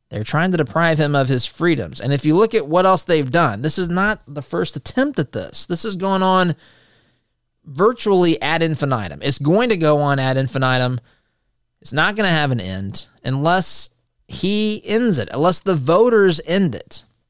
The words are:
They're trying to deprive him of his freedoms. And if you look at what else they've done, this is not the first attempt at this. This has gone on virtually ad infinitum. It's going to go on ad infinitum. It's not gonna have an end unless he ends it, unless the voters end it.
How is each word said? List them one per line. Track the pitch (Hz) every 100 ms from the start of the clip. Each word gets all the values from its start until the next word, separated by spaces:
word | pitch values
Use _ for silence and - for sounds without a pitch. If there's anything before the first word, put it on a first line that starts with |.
| _
They're | -
trying | 107 147 185
to | 175
deprive | 139 160 170 151
him | 147
of | 143 131
his | 127 -
freedoms. | - 170 143 85 -
And | 123
if | 139
you | 151 165
look | 220
at | 220 143
what | 170 190
else | 185
they've | - 160 131
done, | 170 151 104
this | 147 165
is | 175
not | 180 202 214 -
the | 147
first | - 175 175
attempt | 143 - - 285 254
at | 139
this. | 107 - - -
This | 175
has | 220 185
gone | 190 190
on | 185 185 180 151 - _ _ _ _ _ _ _ _ _
virtually | - 135 208 240 208 185 175 160
ad | 143 160
infinitum. | 165 151 143 120 92 71
It's | 131 131
going | 143 190 247
to | 196
go | 156 147
on | 143 135
ad | 131 131
infinitum. | 135 135 131 127 127 123 - _ _ _ _ _ _ _
It's | -
not | 139 180 214
gonna | 196
have | 160 147
an | 120
end | 92 95 98 - - _
unless | - 135 156 175 170 - - _ _ _ -
he | - 185 208 214 214
ends | - 214 240 147
it, | 104
unless | 131 170 180
the | 190
voters | 170 127 180 240 226 190 151
end | - 190 180
it. | 101 - - - _